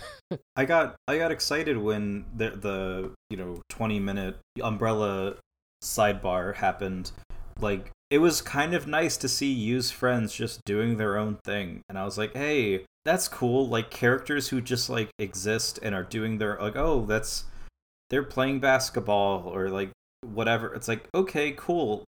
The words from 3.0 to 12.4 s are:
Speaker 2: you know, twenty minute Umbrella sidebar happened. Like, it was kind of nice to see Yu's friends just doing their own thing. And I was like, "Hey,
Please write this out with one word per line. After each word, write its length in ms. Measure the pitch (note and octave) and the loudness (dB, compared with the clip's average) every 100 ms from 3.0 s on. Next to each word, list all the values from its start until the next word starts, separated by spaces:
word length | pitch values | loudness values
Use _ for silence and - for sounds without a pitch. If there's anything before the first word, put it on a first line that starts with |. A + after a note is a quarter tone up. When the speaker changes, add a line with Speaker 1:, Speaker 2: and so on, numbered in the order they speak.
| F#2+ - - | -8 -10 -12
Speaker 2:
you 60 | G2 | -8
know, 240 | F2+ F2 - | -8 -10 -12
twenty 280 | - A2 G#2 | -4 -2 0
minute 360 | G2 G2 F#2+ - - B2+ | 0 -2 -4 -8 -12 -6
Umbrella 760 | A#2 G#2 A2+ G#2+ G#2 F#2+ G2 - _ _ _ _ | -2 0 0 2 2 0 -2 -6 _ _ _ _
sidebar 720 | - - G#2 F#2+ F#2+ F2+ F2+ - | -4 4 4 4 0 0 0 0
happened. 540 | G2 - G2 F#2 - - - - - - | 0 0 -2 -4 -8 -12 -10 -8 -8 -4
Like, 300 | G#2+ G2 - - - | -2 -2 -4 -16 2
it 80 | D3 | 6
was 220 | E3+ D3+ | 6 4
kind 320 | - - D#3 | 0 0 2
of 120 | F3 D3 | 0 0
nice 300 | D#3 E3 - | 0 2 0
to 100 | C3 | 0
see 220 | - C#3 | 0 0
Yu's 380 | B2+ G#2+ B2 A#2+ | 0 2 0 0
friends 440 | - B2+ B2 G#2+ | 0 2 2 0
just 300 | - A2+ - | -2 -6 -6
doing 320 | - G#2 A#2 A2 | -2 0 2 2
their 200 | G#2 G2+ | 2 0
own 220 | G#2+ G#2 | 0 -2
thing. 380 | G2+ G2+ F2+ - - | -4 -4 -4 -8 -10
And 100 | F#2+ | -6
I 60 | |
was 140 | G2 G2+ | -4 -2
like, 160 | G#2+ | -4
"Hey, 500 | C3 | -2